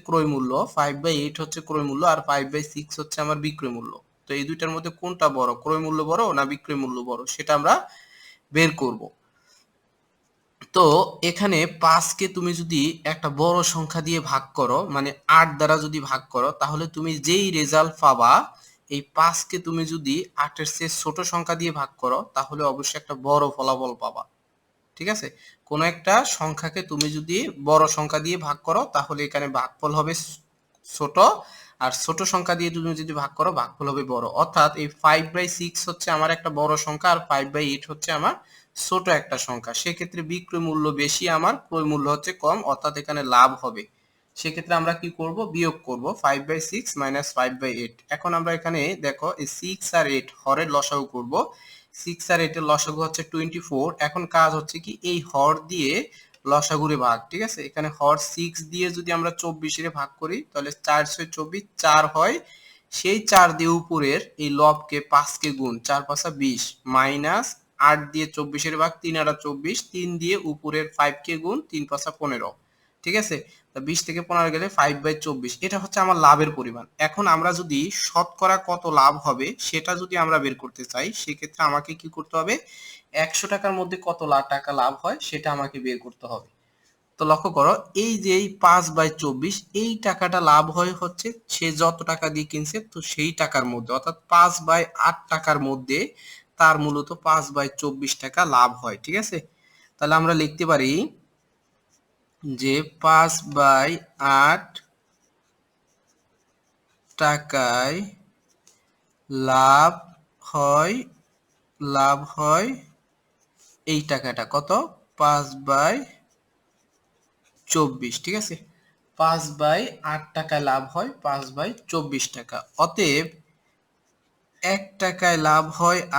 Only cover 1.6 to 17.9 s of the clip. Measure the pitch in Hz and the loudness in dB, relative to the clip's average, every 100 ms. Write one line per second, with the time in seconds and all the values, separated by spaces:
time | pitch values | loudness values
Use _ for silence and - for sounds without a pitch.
1.6 | 156 151 143 139 175 156 - 143 135 147 | -6 -4 -2 0 2 2 2 -2 -2 -6
2.6 | 147 151 151 - 151 - 151 151 151 151 | -8 -10 -12 -12 -10 -6 -4 -4 -6 -6
3.6 | 135 117 113 104 _ _ - 143 143 165 | -8 -8 -12 -18 _ _ -8 -6 -6 -4
4.6 | 165 160 165 165 180 180 156 135 123 117 | -4 -4 -8 -10 -10 0 0 2 0 -2
5.6 | 151 156 156 156 151 170 226 143 139 143 | -2 -2 -2 -2 0 0 0 0 -2 -4
6.6 | - 143 131 123 123 117 127 - 151 147 | -6 -4 -4 -6 -6 -8 -8 -6 0 2
7.6 | 156 302 - - - - - _ _ 147 | 4 2 0 -16 -20 -20 -20 _ _ 2
8.6 | 165 156 131 110 107 _ _ _ _ _ | 2 2 -4 -6 -12 _ _ _ _ _
9.6 | _ _ _ _ _ _ _ _ _ _ | _ _ _ _ _ _ _ _ _ _
10.6 | - 185 165 156 - - 170 175 202 165 | 0 6 8 6 4 -2 -4 0 0 2
11.6 | 170 - 165 165 165 - 190 180 175 165 | 0 2 4 4 2 -4 -6 -4 -4 -4
12.6 | 165 160 147 165 151 156 156 139 170 175 | -2 0 0 -2 -6 -4 -4 2 2 4
13.6 | 170 165 156 165 160 165 156 135 - - | 2 -2 -4 -6 -2 -4 -2 -4 -2 -2
14.6 | 123 131 196 143 139 - - 160 160 147 | 0 0 -2 -4 -4 -4 4 6 6 4
15.6 | 151 156 151 151 135 131 - 127 131 156 | 2 2 0 -6 -4 -6 -4 -2 -2 -2
16.6 | 143 151 165 156 165 156 143 185 196 165 | -2 -2 -6 -6 -6 -4 0 2 2 0
17.6 | 143 156 160 | 2 4 2